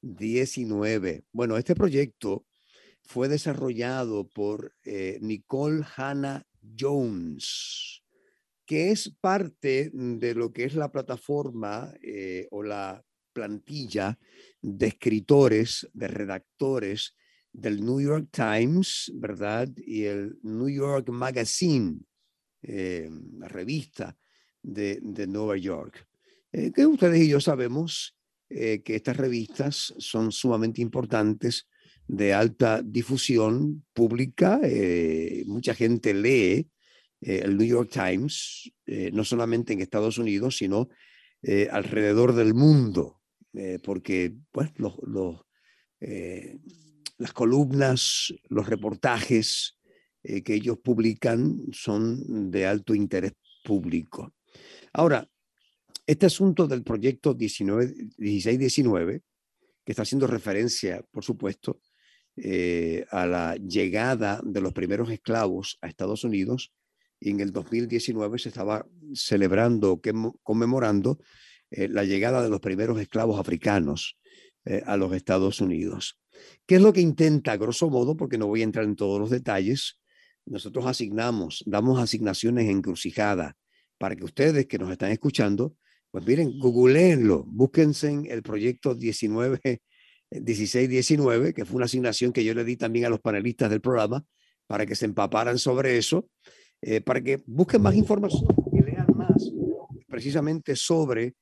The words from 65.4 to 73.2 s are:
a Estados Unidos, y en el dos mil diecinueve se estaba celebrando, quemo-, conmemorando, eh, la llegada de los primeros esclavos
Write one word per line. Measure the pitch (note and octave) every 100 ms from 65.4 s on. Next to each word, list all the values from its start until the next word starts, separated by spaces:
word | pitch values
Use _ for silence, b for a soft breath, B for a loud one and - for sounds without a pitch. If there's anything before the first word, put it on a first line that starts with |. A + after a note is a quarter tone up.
| G#2 F2+ G#2 -
a | E2+
Estados | - F#2+ G#2+
Unidos, | A#2+ G#2 F#2+ B2+ - _ _ _ _ _
y | -
en | G2+
el | G2+
dos | F#2+ -
mil | E3+ A#2
diecinueve | A#2 - A2 G#2 A#2+
se | A#2
estaba | A#2 G#2 G#2+ - _ D3+
celebrando, | C3+ - G2+ G2 F#2+ A#2 A#2 G2+ F2
quemo-, | - A2 A2+ -
conmemorando, | - A2 A#2 C3 A#2 G#2 G2 D3 b b b b b
eh, | - G2
la | G#2 G2
llegada | G2 A2+ B2+
de | A#2
los | G2+
primeros | G#2 F#2+ A2+ A2+
esclavos | G#2 A2